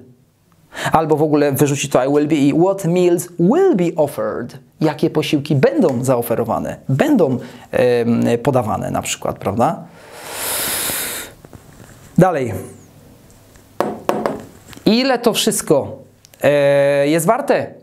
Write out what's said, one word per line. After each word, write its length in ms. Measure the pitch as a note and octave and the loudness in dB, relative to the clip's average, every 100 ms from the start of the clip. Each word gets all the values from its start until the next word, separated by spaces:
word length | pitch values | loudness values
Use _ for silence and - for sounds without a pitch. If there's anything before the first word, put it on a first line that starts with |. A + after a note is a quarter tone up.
| - _ _ _ _ _ _ - - | -12 _ _ _ _ _ _ -10 -2
Albo 260 | D#3 D#3+ D3+ | 0 2 2
w 60 | |
ogóle 280 | D#3 D3 D3 | 2 2 2
wyrzucić 400 | C3+ D3 C#3+ C#3+ | 2 0 0 0
to 140 | C#3 C3+ | 0 2
„I 80 | |
will 140 | D3 D3 | 2 2
be” 80 | D#3 | 2
i 180 | C#3 | 2
„what 320 | D3 F3+ G3 E3 | 2 2 0 0
meals 440 | F3+ F3+ F3 E3+ - | 2 2 2 -2 0
will 360 | E3+ D#4 G4 A3+ | 2 4 4 2
be 260 | E3+ E3+ | 0 0
offered”. 560 | C#3+ - G#2+ D#2 A#2+ - - - | -2 -2 -6 -6 -8 -14 -18 -2
Jakie 280 | D#3 D3 E3 | -2 0 -2
posiłki 460 | D#3 D3+ D3 C#3+ C#3+ | 0 0 -2 0 2
będą 480 | A#3+ E4 F3 B2 | 2 4 2 0
zaoferowane, 760 | B2+ B2 A#2 A2+ A2+ E2 D2+ - - | 0 0 0 -2 -2 -4 -6 -8 -2
będą, 480 | C3+ C#4+ C4+ D3 B2+ - - - | 0 2 2 2 0 -8 -20 -6
em, 520 | - B2 A#2+ A#2 A#2 A#2 A#2 | 0 2 2 2 0 0 0
podawane 480 | C3 B2+ G#2+ F#2+ F#2 | 0 0 0 -4 -4
na 100 | F2+ | -6
przykład, 380 | - - - - | -6 -6 -6 -6
prawda? 440 | G#2 G2 C3+ - - - - - - - - - - - - - - - - - - - - - - - - - | -4 0 0 -2 -10 -20 -20 -18 -14 -10 -8 -6 -6 -6 -6 -8 -8 -12 -14 -20 -20 -20 -20 -20 -20 -20 -4 2
Dalej. 360 | F#3 D#3+ B2 G2 - - - - - - - - - - - - - - - - - - - - - - - | 2 2 -4 -6 -12 -18 -20 -20 -20 -20 -20 -20 -20 -20 -12 -8 -6 -6 -6 -4 -4 -6 -14 -20 -20 -4 0
Ile 340 | A3+ C4+ A#3+ | 2 2 0
to 140 | A#3 | 0
wszystko, 640 | F#3 - - - C#3+ G2+ - - _ - - | 0 -2 -2 0 0 0 -10 -20 _ -20 -2
e, 640 | C3+ D3 C#3 C#3+ C#3+ C#3+ C#3+ | 0 2 4 2 2 2 0
jest 180 | E3 E3 | 2 2
warte? 420 | A#3 - F#3+ C#3 - | 0 0 -2 -2 -12